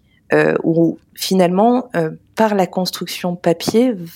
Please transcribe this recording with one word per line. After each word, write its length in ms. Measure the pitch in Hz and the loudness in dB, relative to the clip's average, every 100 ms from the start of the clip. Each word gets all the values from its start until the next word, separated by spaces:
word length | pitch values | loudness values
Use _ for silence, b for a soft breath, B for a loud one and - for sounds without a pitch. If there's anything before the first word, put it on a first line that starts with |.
| - _ - | -14 _ -2
euh, 220 | 151 156 - | 2 2 0
où 360 | - 165 165 - _ - | 0 2 0 -2 _ -12
finalement, 720 | - 190 175 185 226 247 247 175 | -2 2 2 4 2 2 -2 -4
euh, 160 | 160 160 _ - | -4 -6 _ -2
par 180 | 220 | 0
la 140 | 208 180 | 2 0
construction 680 | - 180 - 180 - 180 175 | -2 -6 -6 -10 -6 -6 -2
papier, 580 | 175 170 - 220 254 | -2 -2 0 0 0
v-, 120 | 202 170 | -2 -10